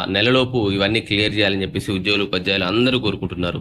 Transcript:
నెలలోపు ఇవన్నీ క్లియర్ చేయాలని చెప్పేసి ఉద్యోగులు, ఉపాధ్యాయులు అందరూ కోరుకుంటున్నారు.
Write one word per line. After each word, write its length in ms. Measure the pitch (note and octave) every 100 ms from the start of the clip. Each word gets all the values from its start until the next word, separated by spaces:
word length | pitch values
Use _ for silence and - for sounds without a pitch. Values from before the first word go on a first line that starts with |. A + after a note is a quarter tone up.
| F2+
నెలలోపు 500 | G2 A2 B2+ B2+ B2 G#2
ఇవన్నీ 280 | G2 G2 A2+ -
క్లియర్ 260 | G#2 G#2+ G#2
చేయాలని 260 | G2+ G2
చెప్పేసి 260 | F#2+ F2 -
ఉద్యోగులు, 340 | F#2+ F#2 G#2 G2
ఉపాధ్యాయులు 360 | F#2+ F2+ G2 F2+
అందరూ 340 | G#2+ B2+ B2+
కోరుకుంటున్నారు. 600 | A2+ F#2+ F#2 F2 F2+ D#2